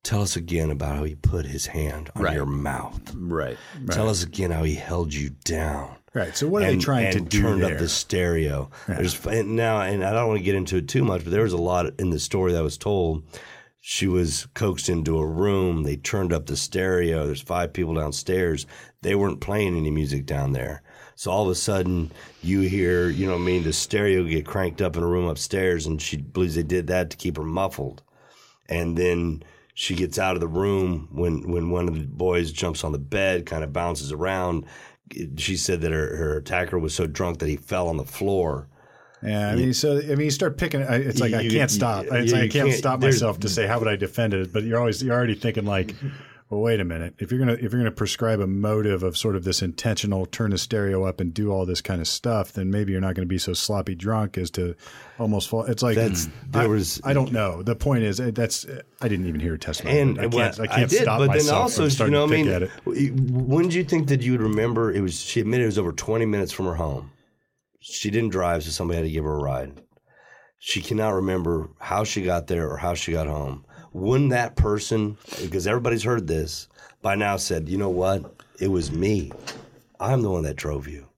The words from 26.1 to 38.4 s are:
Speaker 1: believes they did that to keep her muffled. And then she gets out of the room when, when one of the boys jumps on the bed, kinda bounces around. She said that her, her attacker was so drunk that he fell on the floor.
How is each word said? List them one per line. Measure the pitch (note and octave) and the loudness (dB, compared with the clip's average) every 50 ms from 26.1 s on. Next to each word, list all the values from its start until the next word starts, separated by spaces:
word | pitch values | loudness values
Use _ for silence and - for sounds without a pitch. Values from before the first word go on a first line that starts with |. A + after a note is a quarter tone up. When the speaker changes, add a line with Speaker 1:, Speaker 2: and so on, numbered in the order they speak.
| - | -6
Speaker 1:
believes | D2 C#2 - - F#2 F#2 F2 D#2 | -6 -8 -6 0 0 0 0 0
they | E2+ D#2+ | -2 0
did | D2+ F2+ F2+ E2 | 0 0 0 0
that | D2 F2+ F#2 F2+ D#2+ | 0 0 0 0 -2
to | - | -6
keep | - - F2+ D2+ | -6 -6 -4 -4
her | D#2 D#2 | -4 -6
muffled. | D#2+ E2 F#2 G2 F#2 - - C#2+ C2 - - _ _ _ _ _ _ - - - _ _ _ _ | -4 -2 -2 -2 -2 -4 -6 -8 -8 -8 -14 _ _ _ _ _ _ -20 -20 -20 _ _ _ _
And | - - E2+ E2+ E2+ E2+ | -4 -2 -2 0 0 0
then | E2 F2+ F2+ F2 F2 E2+ E2+ D#2+ D#2 - - - - _ _ _ | 2 2 2 2 2 0 -2 -2 -4 -8 -18 -20 -20 _ _ _
she | - - - F#2 | -8 -4 -4 -2
gets | E2+ F#2 D#2+ - | -2 -2 -2 0
out | - F#2+ F#2+ F#2 | -2 0 0 0
of | F2+ | 0
the | E2+ | -2
room | E2 D#2+ F2+ G2 G2+ G2+ F#2+ F#2+ F2+ F2 D#2 D2+ D#2+ | -2 -2 0 0 2 2 2 2 0 -2 -4 -6 -8
when, | - C#2+ F2 F2 D#2+ C#2+ - F#2 | -4 -2 0 0 0 -2 -2 -2
when | F2 F2 E2 E2+ | -2 -2 0 0
one | F2+ F2 F2+ | 0 0 0
of | F2 D#2+ | -2 -2
the | D#2+ D2 | -4 -6
boys | C2+ C#2 D2+ F2+ F#2 F2+ F2 E2+ D#2+ | -8 -6 -2 0 2 2 2 0 -2
jumps | D2+ - - F2 E2 - - | -4 -4 -4 -4 -4 -4 -4
on | D#2 D2+ | -4 -4
the | C#2+ | -4
bed, | C#2 C#2 - G2 G2 F#2+ F#2 F2 E2 | -6 -4 -2 0 2 2 2 0 -2
kinda | - E2+ D#2+ D#2 | -4 -6 -6 -6
bounces | C#2+ C#2+ F2 E2+ F2 E2+ D2 C#2+ C#2 | -4 -4 -2 -2 -2 -4 -4 -6 -8
around. | D2+ D2+ E2+ F#2+ F#2+ F#2 F2+ F2+ E2+ D#2+ C2+ - - - - - - _ _ - - - E2+ C#2+ C2+ | -6 -4 -2 -2 -2 -2 -2 -2 -2 -2 -4 -8 -18 -20 -20 -20 -20 _ _ -16 -12 -10 -10 -10 -8
She | D#2 D#2 - F#2+ | -6 -4 -4 -2
said | F2 - - F#2 E2 | -2 0 -2 -2 0
that | D#2+ E2 | 0 0
her, | D#2+ D#2 D2+ - - | 0 0 -2 -2 -2
her | D#2 E2 D2+ D2+ | -2 -2 -2 -2
attacker | D2+ C#2 - E2+ F2+ F2+ E2+ F#2 F2+ | -2 -4 -2 -2 -2 0 0 0 -2
was | D#2+ D#2 - | -2 -2 -2
so | - F2+ | -2 -2
drunk | D#2+ C#2+ - F#2+ F2 F2 | -2 -2 -2 -2 -2 -2
that | D2+ D#2+ D#2 | -2 -2 -4
he | D2+ | -4
fell | C#2+ - - A2+ F#2 F2+ | -4 -4 -4 -2 0 0
on | E2+ E2 | 0 -2
the | D2+ C2 | -2 -4
floor. | - - - F#2+ G2+ G2 F#2 | -6 -6 -4 0 0 2 2